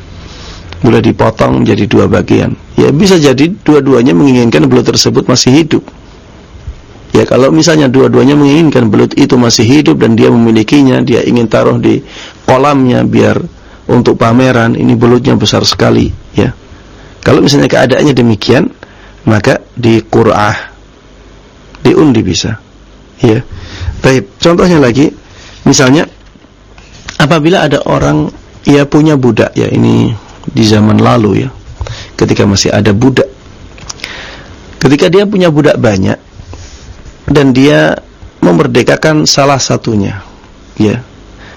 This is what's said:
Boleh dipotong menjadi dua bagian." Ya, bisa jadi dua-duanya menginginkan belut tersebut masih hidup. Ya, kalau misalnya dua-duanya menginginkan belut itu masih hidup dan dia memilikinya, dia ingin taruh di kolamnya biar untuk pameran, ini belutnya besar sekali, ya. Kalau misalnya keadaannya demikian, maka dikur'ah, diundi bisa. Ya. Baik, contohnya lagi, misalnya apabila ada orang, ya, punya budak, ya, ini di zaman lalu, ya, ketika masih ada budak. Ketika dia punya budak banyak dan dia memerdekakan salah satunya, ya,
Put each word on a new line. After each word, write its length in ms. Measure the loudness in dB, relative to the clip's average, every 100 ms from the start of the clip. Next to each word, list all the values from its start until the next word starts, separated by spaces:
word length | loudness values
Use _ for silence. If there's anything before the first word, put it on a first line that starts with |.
| -20 -20 -20 -20 -20 -20 -18 -4
Boleh 240 | 0 2
dipotong 600 | 0 0 -2 -2 -2 0
menjadi 200 | 0 -2 0
dua 200 | 0 0
bagian." 480 | -2 0 -2 -2 -6 -6 -2
Ya, 80 | 0
bisa 280 | 2 2 2
jadi 320 | 2 2 0 -2 0
dua-duanya 480 | 2 2 2 2 2
menginginkan 480 | 2 2 2 2 2
belut 160 | 2 0
tersebut 400 | -2 -2 -2 0
masih 320 | 0 2 2
hidup. 240 | 2 -2 -4 -16 -20 -20 -20 -20 -20 -18 -18 -18 -20 -20 -4
Ya, 100 | -2 0
kalau 240 | 0 2
misalnya 340 | 2 2 2 2
dua-duanya 460 | 2 2 2 2
menginginkan 560 | 4 2 2 2 2 0
belut 240 | 0 0 0
itu 220 | 0 2
masih 260 | 2 0
hidup 380 | 2 2 2 0
dan 160 | 0 2
dia 160 | 2
memilikinya, 640 | 2 2 2 2 2 2 0
dia 220 | 0 0
ingin 240 | 0 0 0
taruh 320 | 0 0 0
di 240 | 0 -2 -6 -18 -20 -10 -2
kolamnya 560 | 0 2 2 2 0 0
biar 320 | 0 0 -2 -6 -14 -20 -14 -2
untuk 320 | 0 0 0
pameran, 560 | 0 2 2 0 0
ini 240 | 0 0 2
belutnya 400 | 2 2 2 0
besar 240 | 0 -2
sekali, 460 | -2 -2 0 0 -2 -6 -8
ya. 180 | -4 -4 -6 -18 -20 -20 -20 -20 -8
Kalau 220 | -2 0 2
misalnya 240 | 0 0
keadaannya 460 | 0 0 0 0 2
demikian, 480 | 0 0 0 0 -2 -8 -20 -20 -20 -6 -2
maka 320 | 0 0 -2 -6 -4
dikur'ah, 960 | 0 0 0 0 2 0 -2 -4 -10 -20 -20 -20 -20 -20 -20 -20 -20 -20 -20 -4 0
diundi 380 | 2 2 2 0
bisa. 320 | -4 -6 -8 -14 -20 -20 -20 -20 -2
Ya. 240 | 0 0 -4 -14 -16 -10 -10 -4
Baik, 320 | 0 0 -4 -2
contohnya 400 | 0 2 2 2
lagi, 320 | 2 2 -2 -4 -18 -20 -20 -4 0
misalnya 400 | 2 2 2 -2 -10 -20 -20 -20 -20 -20 -20 -20 -20 -14 -4
apabila 460 | -2 0 0 0 0
ada 160 | -2 -2
orang, 480 | -2 -2 -2 -4 -8 -20 -6 0
ya, 240 | 2 2
punya 300 | 2 2 2
budak, 340 | 0 0 -2
ya, 160 | -2 -2
ini 460 | 0 0 0 -2 -4 -12 -16 -8
di 140 | -2 0
zaman 320 | 2 2 2
lalu, 480 | 2 2 0 0 -4
ya, 40 | -10 -20 -14 -12 -12 -16 -6
ketika 300 | -2 0 0
masih 240 | 0 -2
ada 160 | 0 0
budak. 400 | 0 0 0 -4 -8 -20 -20 -20 -20 -20 -16 -16 -16 -18 -20 -20 -20 -20 -2
Ketika 320 | 0 2 2
dia 160 | 2 0
punya 220 | 0 0
budak 240 | 2 0 0
banyak 420 | 0 0 -2 -4 -10 -20 -20 -20 -20 -20 -20 -20 -20 -16 -2
dan 240 | 0 2
dia 480 | 2 2 2 0 -4 -10 -20 -20 -4
memerdekakan 880 | 0 0 0 0 0 0 0 0 0
salah 320 | 0 0 0
satunya, 640 | -2 -4 -2 -4 -4 -8 -16 -20 -20 -20 -16 -2
ya, 240 | -2 -2 -8 -20 -20 -20 -20